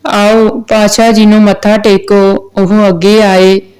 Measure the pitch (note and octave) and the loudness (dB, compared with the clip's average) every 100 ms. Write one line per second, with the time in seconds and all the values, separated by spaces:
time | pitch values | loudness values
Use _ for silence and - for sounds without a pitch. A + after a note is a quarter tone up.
0 | - G#3 G#3 A3+ G#3+ - A3 A3 G#3 - | -6 -2 0 0 0 -4 -6 -2 -2 0
1 | A3+ G#3+ G#3 G#3+ G#3 F#3+ G#3 G#3+ G#3+ G3 | 0 2 2 2 0 0 -2 -2 0 -2
2 | - G3+ G3 G3 - - F#3 G#3+ G#3 E3+ | 0 0 0 -2 -6 -4 -2 0 0 0
3 | F#3+ G#3+ G3+ F#3 F#3+ F#3+ - | 0 0 2 2 2 0 -6